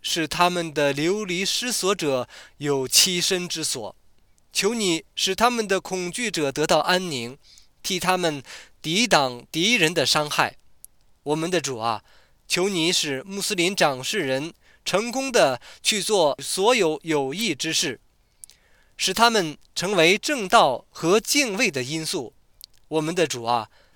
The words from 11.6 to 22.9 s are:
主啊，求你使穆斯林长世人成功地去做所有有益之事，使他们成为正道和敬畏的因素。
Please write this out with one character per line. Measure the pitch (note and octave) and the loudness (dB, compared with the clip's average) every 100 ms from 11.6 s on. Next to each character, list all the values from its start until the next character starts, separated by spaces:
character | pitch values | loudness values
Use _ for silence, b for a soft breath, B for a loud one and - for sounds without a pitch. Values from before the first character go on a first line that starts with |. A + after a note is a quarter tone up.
主 | C3+ A#2+ | -4 -6
啊， | A#2 G#2+ b b b b - | -4 -4 b b b b -6
求 | - F#3+ | -2 0
你 | F#3 E3 | 0 0
使 | F3 D3+ C3 | 0 -2 -6
穆 | F#3+ G3 | -8 -8
斯 | - G3 | -6 0
林 | F3 G3 | -2 2
长 | D#3+ B2+ | 2 0
世 | C3 G#3 | -6 -4
人 | C#3 C3 D#3+ - b b - | -2 -2 -4 -12 b b -2
成 | F3+ A#3+ | -2 -2
功 | B3 C4+ | -4 0
地 | A#3 D3+ B2 B B | 4 4 2 B B
去 | - G#3 | -2 -2
做 | F3 G#3 D3+ C3 | 0 2 2 0
所 | C#3 - G3+ B3 | -6 0 2 4
有 | E3+ D#3 | 2 0
有 | D#3+ D3+ C3+ | -2 -2 -2
益 | E3 A3 C#3+ | -4 -4 -4
之 | D#3+ | -2
事， | D#3 D#3 A#2 _ _ _ _ B B B B B B | -2 -2 -6 _ _ _ _ B B B B B B
使 | - | -2
他 | F#3+ A#3 | 4 4
们 | A3 D#3+ - _ | 4 -2 -6 _
成 | - F3+ G3+ | -8 -2 4
为 | E3 G3+ | 4 4
正 | - C#4+ F#3+ | 0 -4 2
道 | A#3 D#3+ A#2+ - | 4 4 2 -8
和 | - E3 G#3 | -6 2 2
敬 | - C#4+ C4 F#3+ | 2 0 0 0
畏 | B3 | 0
的 | C3 | -2
因 | B2 D#3+ D#3 | -4 -6 -4
素。 | D#3 A#2 _ _ _ - _ - | -6 -8 _ _ _ -20 _ -6